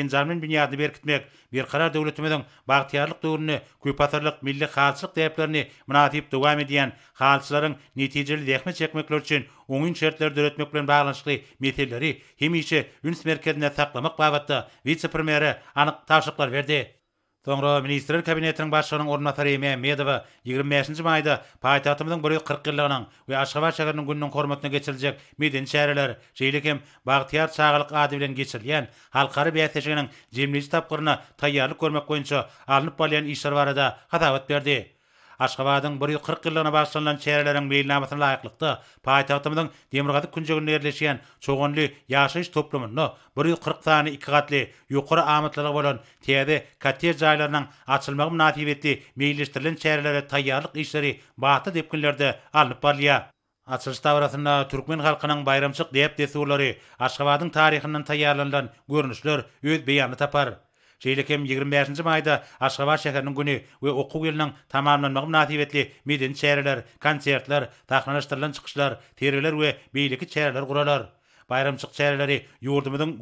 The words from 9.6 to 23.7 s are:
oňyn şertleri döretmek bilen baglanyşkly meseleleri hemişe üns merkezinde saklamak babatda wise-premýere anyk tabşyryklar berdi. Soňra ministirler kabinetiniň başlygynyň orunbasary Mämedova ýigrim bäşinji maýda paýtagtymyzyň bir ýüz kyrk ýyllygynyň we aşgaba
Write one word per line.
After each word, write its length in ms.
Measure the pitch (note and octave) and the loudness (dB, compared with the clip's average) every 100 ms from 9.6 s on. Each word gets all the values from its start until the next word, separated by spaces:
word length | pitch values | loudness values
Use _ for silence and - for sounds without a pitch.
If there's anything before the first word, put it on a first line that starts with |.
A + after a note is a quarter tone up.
| - | -6
oňyn 260 | C3+ E3+ | -2 -2
şertleri 420 | E3+ D#3 D#3 D3+ C#3+ | 0 -2 0 -2 0
döretmek 380 | D3 D3 D3 | 0 0 -4
bilen 140 | D3 C#3+ | -4 2
baglanyşkly 560 | D3 C#3+ C3 D3 C3+ - - | 4 4 -2 -4 -4 -6 -6
meseleleri 600 | C3+ C3+ C3 A#2+ D#3 B2+ - - | -4 -2 -2 -2 -4 -4 -12 -4
hemişe 480 | D3+ E3+ D3 D#3 - - | 0 0 0 0 0 -6
üns 200 | D3+ E3+ | -6 -4
merkezinde 460 | D#3+ D#3 D#3+ D3 D3 | -2 -2 -2 0 -2
saklamak 480 | C#3+ C#3+ B2 D#3 - | 0 -2 -2 -4 0
babatda 500 | D3+ D3 - C3+ - - C3 | 2 2 0 -4 -4 -6 -4
wise-premýere 720 | D#3+ E3 D#3+ D#3 D3+ D3 - - | -2 -2 -2 0 2 2 0 -4
anyk 320 | C#3+ D3 - - | 0 0 0 2
tabşyryklar 460 | D#3 D3+ - C3+ | 2 2 -2 -2
berdi. 460 | C3+ C#3 D3 A#2 _ _ _ _ _ C#3 | -2 -2 -2 -2 _ _ _ _ _ -4
Soňra 300 | C#3 C#3+ C#3+ | 0 2 2
ministirler 400 | C3 C#3+ C#3 E3 E3 | 0 -2 0 0 0
kabinetiniň 420 | D#3+ D#3+ D#3 D#3 | 0 0 -2 0
başlygynyň 360 | D3+ D3+ D3+ D3 | 0 2 -2 -2
orunbasary 460 | C#3+ D3 C#3 C#3+ C3+ | -2 -2 0 0 0
Mämedova 540 | C#3 C3 C3+ C#3+ C#3 C3 - _ | 0 -2 -2 0 0 -2 -4 _
ýigrim 240 | B2 C3 C#3+ | -4 -2 2
bäşinji 360 | C#3+ C#3 D#3 E3 | 0 0 -2 0
maýda 300 | D#3 D3+ C3+ - _ | 0 2 0 -4 _
paýtagtymyzyň 560 | C3 C#3 C#3+ C#3+ D#3 E3+ | 0 2 2 0 -2 -2
bir 100 | D3+ | 0
ýüz 100 | D#3 - | 0 -2
kyrk 200 | C#3 D3 | -4 -4
ýyllygynyň 380 | D3 C#3+ C3+ G2+ - - | -2 0 -2 -6 -14 -6
we 80 | C3+ | -2
aşgaba 280 | C3+ D3+ D#3+ | -2 0 0